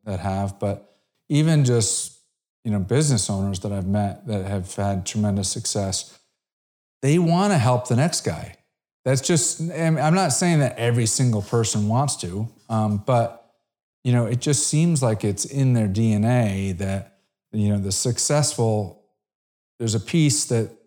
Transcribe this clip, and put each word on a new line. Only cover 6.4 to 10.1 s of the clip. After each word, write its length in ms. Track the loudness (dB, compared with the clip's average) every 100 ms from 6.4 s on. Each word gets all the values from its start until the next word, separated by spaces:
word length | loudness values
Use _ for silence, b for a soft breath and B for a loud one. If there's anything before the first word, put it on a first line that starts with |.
| _ _ _ _ _ _
they 160 | 2 2
wanna 400 | 4 2 2 2
help 300 | 2 0 2
the 80 | 2
next 260 | 2 0
guy. 360 | -4 -6 -12 -18 _ _ _ _
That's 180 | -2 0
just, 380 | 2 0 0 -4
and 400 | -6 -2 0 2
I'm 140 | 2